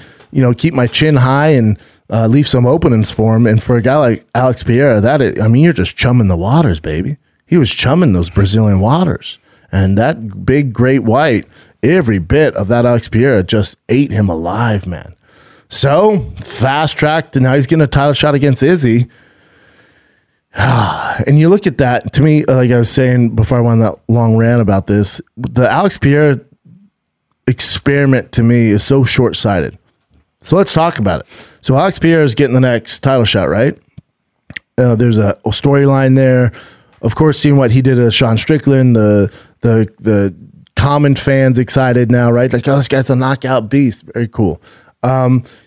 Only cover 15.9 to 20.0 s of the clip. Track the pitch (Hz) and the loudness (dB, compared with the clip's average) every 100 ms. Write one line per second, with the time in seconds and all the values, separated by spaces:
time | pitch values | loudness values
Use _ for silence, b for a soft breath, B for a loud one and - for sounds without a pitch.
15.9 | 156 214 202 110 - - - 131 143 156 | 2 2 0 -4 -14 -14 -4 -2 -2 -4
16.9 | - 151 160 - 135 127 139 127 160 147 | -2 -2 -2 -4 -2 0 0 0 0 0
17.9 | 143 147 139 151 143 143 127 139 180 127 | 2 0 0 0 0 0 0 0 2 2
18.9 | 117 123 b b b b b b b b | 0 -2 b b b b b b b b
19.9 | b | b